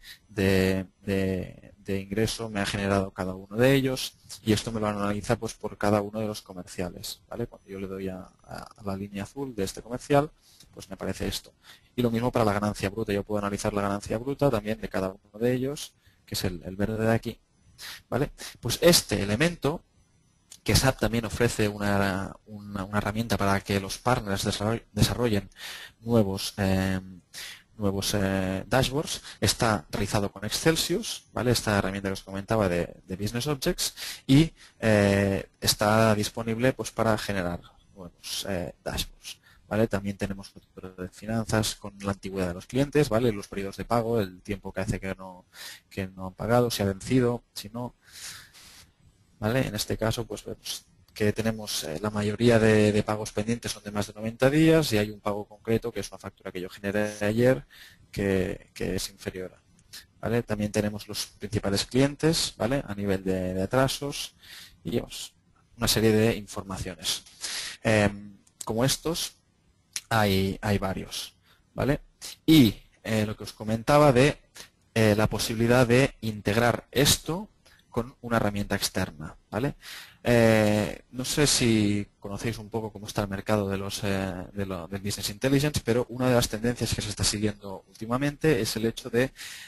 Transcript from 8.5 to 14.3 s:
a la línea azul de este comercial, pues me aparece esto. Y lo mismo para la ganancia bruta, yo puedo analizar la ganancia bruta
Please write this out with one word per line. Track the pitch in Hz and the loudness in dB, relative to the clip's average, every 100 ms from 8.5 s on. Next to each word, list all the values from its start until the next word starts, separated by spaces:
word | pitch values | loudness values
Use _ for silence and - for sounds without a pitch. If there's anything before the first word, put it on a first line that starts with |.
| - - - | -16 -16 -12
a | |
la | 98 95 | -8 -8
línea | 101 98 | -8 -8
azul | 101 139 135 | -10 -8 -8
de | 107 | -4
este | 95 - | -4 -6
comercial, | 110 123 - 143 151 _ _ _ - | -10 -10 2 2 2 _ _ _ -20
pues | - - | -20 -16
me | |
aparece | 95 95 92 95 | -8 -6 -4 -6
esto. | - - _ - - _ - | -6 -12 _ -20 -20 _ -2
Y | |
lo | 120 | 0
mismo | 113 123 | 0 0
para | 123 | 2
la | 110 | 2
ganancia | 101 104 101 95 | 2 -2 -2 -4
bruta, | 104 107 | -4 -2
yo | 101 | -2
puedo | 98 104 | -2 -2
analizar | 101 101 107 | -2 -2 -2
la | 104 | -2
ganancia | 101 101 - 110 | -2 -4 -4 -6
bruta | 127 | -4